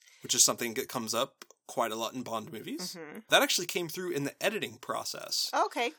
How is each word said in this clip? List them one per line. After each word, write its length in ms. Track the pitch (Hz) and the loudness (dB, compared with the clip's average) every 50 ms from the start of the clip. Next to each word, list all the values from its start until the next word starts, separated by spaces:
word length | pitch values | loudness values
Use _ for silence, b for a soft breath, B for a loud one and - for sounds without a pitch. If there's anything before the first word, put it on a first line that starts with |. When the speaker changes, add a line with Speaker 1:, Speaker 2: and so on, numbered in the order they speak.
| b b b b | b b b b
Speaker 1:
which 120 | - - - | -4 0 6
is 100 | 123 - | 6 8
something 300 | - 117 - 120 117 110 | 6 6 2 0 -2 0
that 140 | 131 - - | -2 -4 -2
comes 260 | - 127 113 110 113 | -4 -4 -2 0 2
up 300 | 113 135 - _ _ - - - _ _ | 2 0 0 _ _ -20 -20 -20 _ _
quite 260 | - - 135 117 113 | -6 0 0 0 0
a 40 | 110 | 0
lot 160 | 113 113 107 | -2 -4 -4
in 100 | - 131 | -4 -6
Bond 300 | 117 110 113 113 107 104 | -6 -4 -4 -4 -6 -6
movies. 440 | 113 107 123 170 269 165 180 185 - | -10 -10 -8 -8 -8 -6 -6 -8 -8
Speaker 2:
Mm-hmm. 240 | 175 160 147 - 208 - - | -10 -12 -12 -12 -14 0 4
Speaker 1:
That 120 | 160 185 | 6 6
actually 240 | 269 294 - - 175 | 6 6 4 0 0
came 220 | - - 190 175 160 | 0 -2 -2 -2 -2
through 220 | - 185 185 175 | -4 -4 -4 -2
in 120 | 143 143 143 | -2 -2 -2
the 180 | 135 - _ | -2 -4 _
editing 360 | 147 196 220 196 135 107 107 - | -2 0 0 0 -4 -4 -6 -10
process. 680 | - - 113 113 110 - - - - - - - - - - | -6 -4 -4 -2 -2 -4 -8 -8 -6 -2 -2 -2 -2 0 2
Speaker 2:
Okay. 400 | 277 359 415 - 294 233 - 320 | 0 0 2 0 0 -2 -2 -2